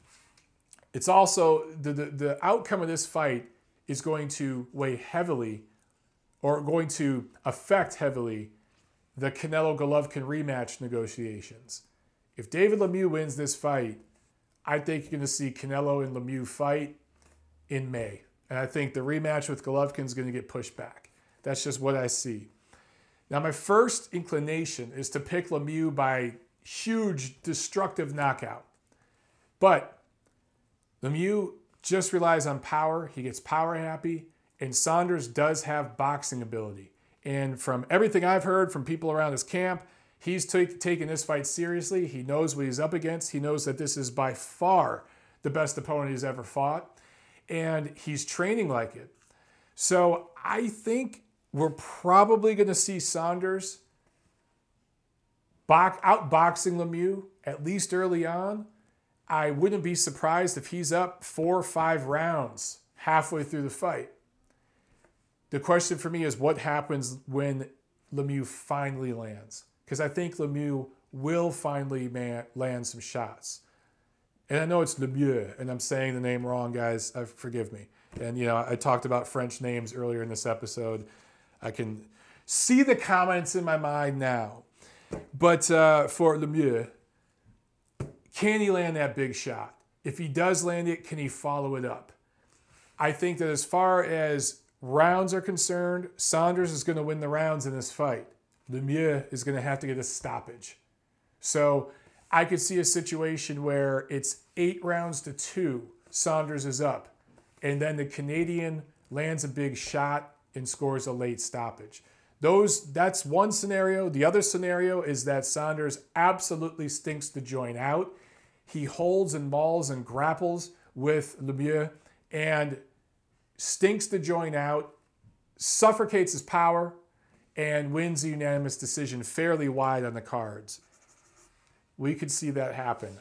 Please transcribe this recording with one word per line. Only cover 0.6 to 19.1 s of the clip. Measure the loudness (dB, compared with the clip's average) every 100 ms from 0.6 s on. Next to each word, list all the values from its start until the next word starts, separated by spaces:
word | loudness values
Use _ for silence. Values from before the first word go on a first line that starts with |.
| _ -20 _
It's | -4 6
also, | 6 8 6 6 6 0
the, | -6 -4
the, | -4 -4
the | -2 -2 0 2
outcome | 2 0 -2
of | -2
this | -4 -4
fight | 0 0 0 -6 _ _ _ -8
is | -6
going | -2 -2 -4
to | -4 -4 -4 -6
weigh | -4 -2 -4
heavily | -4 -2 0 -2 -4 -8 -14 _ _ _ _ _ _ _
or | 0 0
going | 2 0 0
to | 0 0 0 -4 -8
affect | -6 -4 2 2 2 -2
heavily | -2 -2 -4 -6 -10 _ _ _ _ _ _ -6
the | -4
Canelo | -4 -2 2 2 2
Golovkin | 2 2 0 -4
rematch | -4 -4 -2 -4 -6 -8
negotiations. | -6 -4 -4 -6 -8 -10 -14 -20 -18 -18 _ _ _ _ _ -18
If | -4
David | 4 6 6
Lemieux | 2 2 2
wins | 0 -2 -4
this | -4 -2
fight, | 0 0 -2 -6 -18 _ _ _ _ _ -2
I | -2
think | 0 -4 -4
you're |
gonna | -4 -4
see | -2 -4
Canelo | -6 -6 -2 0 0
and | -2 -6
Lemieux | -6 -6 -6
fight | -2 0 0 -2 -12 _ _ _ _ _ _ -8
in | -6 -4
May. | -6 -6 -10 _ _ -8
And | -4
I | -2
think | -2 -2
the | -2
rematch | -2